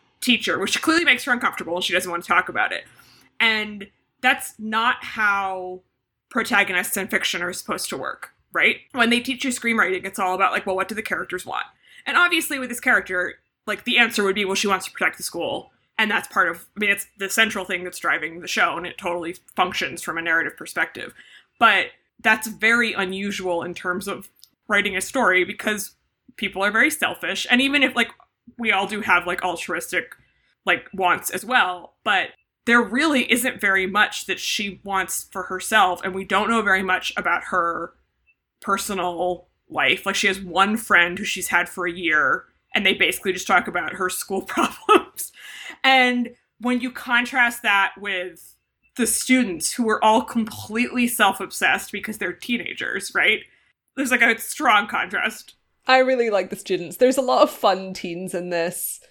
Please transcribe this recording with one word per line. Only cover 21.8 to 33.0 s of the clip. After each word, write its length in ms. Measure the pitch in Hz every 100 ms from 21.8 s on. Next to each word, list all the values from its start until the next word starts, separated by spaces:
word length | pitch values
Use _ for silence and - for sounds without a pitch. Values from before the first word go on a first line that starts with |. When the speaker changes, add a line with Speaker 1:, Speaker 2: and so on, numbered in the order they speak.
| - - _ _
Speaker 1:
that's 260 | 226 226 226
very 460 | 214 220 233 226
unusual 720 | 196 190 190 202 196 185 170
in 100 | 175
terms 340 | 175 185 180 190
of 220 | 190 - _ - _ -
writing 280 | 208 202 190
a 60 |
story, 420 | - 269 214 185
because 520 | 180 - - 208 - - _ _ _ -
people 260 | 196 185
are 80 | 196
very 180 | 202 285
selfish. 560 | 294 175 - 170 196 -
And 80 | 247
even 220 | 269 285
if, 120 | 262 247
like, 160 | 226 - _ _ - -
we 140 | 226
all 160 | 196 196
do 140 | 208
have, 260 | 196 180 175
like, 160 | 185
altruistic, 720 | 185 175 - 165 - 180 165 - _ _ _ _ -
like, 220 | 175 -
wants 360 | 190 185 165 -
as 120 | 180
well, 520 | 202 247 185 180 - _ -
but 240 | 196 160 - _ _ -
there 160 | 240
really 480 | 233 240